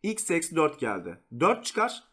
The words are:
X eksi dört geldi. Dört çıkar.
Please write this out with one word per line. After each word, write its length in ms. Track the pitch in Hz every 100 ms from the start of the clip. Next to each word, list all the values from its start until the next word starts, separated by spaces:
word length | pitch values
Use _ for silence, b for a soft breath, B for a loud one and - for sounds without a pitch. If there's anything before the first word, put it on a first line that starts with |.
X 280 | 202 220 -
eksi 260 | 170 165 165
dört 240 | 156 147
geldi. 380 | 117 98 87 85 _ 117
Dört 240 | 170 233
çıkar. 400 | - - 240 240 _